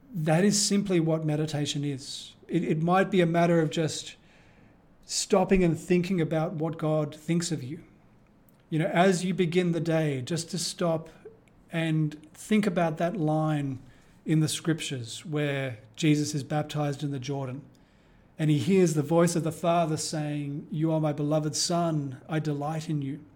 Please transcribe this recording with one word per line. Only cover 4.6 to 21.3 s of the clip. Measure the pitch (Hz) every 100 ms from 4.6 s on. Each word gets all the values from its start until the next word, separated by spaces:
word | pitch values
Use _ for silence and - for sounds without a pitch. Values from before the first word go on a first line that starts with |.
| - _ _ _
stopping | - - - 196 185 196
and | 175 160
thinking | - 180 175 190
about | 160 160 160
what | 185 160 160
God | 156 156 151
thinks | - - 170 170
of | 151
you. | 123 165 - - _ _ _ _ _ _ _
You | 156
know, | 160
as | 180 190 175
you | 180
begin | 175 180 180 180
the | 165
day, | 160 160 156 135
just | 123 165 165
to | 180
stop | - - 175 160 160 - - - _ _ -
and | 165 165 156 151 - -
think | - - 214 208
about | 175 170 165
that | 170 208
line | 156 156 156 151 143 131 - - - -
in | - 156
the | 156
scriptures | - - 156 - 135 113 - 190
where | 151 147 139 135 117 - -
Jesus | 160 147 147
is | 147
baptized | 127 151 151 151 147 135
in | 147
the | 139
Jordan | 123 139 135 127 - _ _ _ _ _ _ _
and | 156
he | 147
hears | 123 190 175
the | 156
voice | 139 170 170
of | 175
the | 160
Father | 151 175 170 165 156
saying, | - 160 151 147 143 143 -
"You | 160 160
are | 160
my | 151
beloved | 143 147